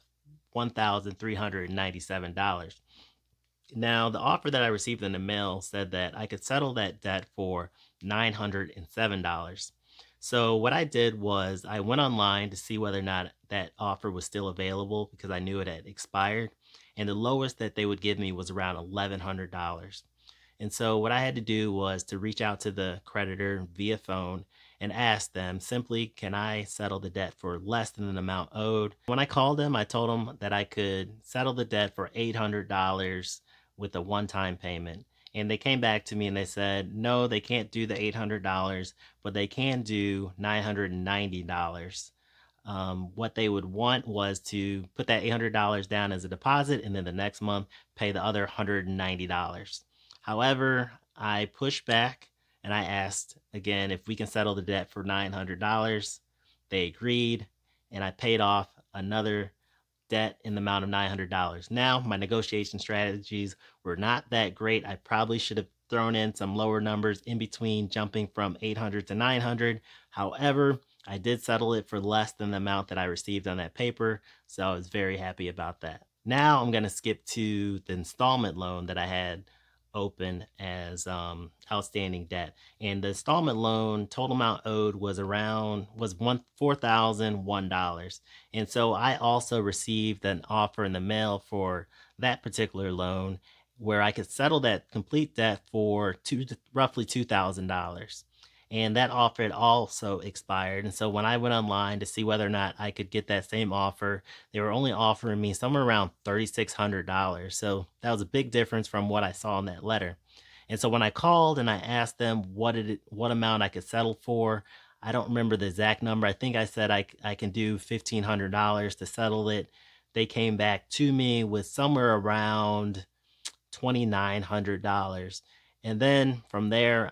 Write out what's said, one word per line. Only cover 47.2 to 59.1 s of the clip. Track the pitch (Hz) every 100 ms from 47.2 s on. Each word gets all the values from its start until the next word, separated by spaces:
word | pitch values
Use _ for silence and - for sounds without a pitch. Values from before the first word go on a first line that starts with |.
| 101 -
month | 104 101 101 - _
pay | - 104
the | 95
other | 104 104 98
hundred | - 101 101 92
and | 95
ninety | 92 90 90
dollars. | 87 87 87 98 - _ _ _ -
However, | - 107 131 131 131 127 123 - _
I | - 107 104
pushed | 104 - 135 -
back | - 113 123 131 - _ _ _
and | 104
I | 104
asked | 90 98 98 - - - _
again | 104 101 98 98
if | 92 -
we | 110
can | 107
settle | 107 104
the | 101
debt | 92 95 90
for | 101
nine | 98 98 98
hundred | 95 95 90
dollars. | 107 110 110 107 - - _ _ _ _ -
They | 95 87
agreed, | - 120 120 117 113 104 _ _ _ _
and | 98
I | 95
paid | - 117 113
off | 101 101 98 - _
another | 101 98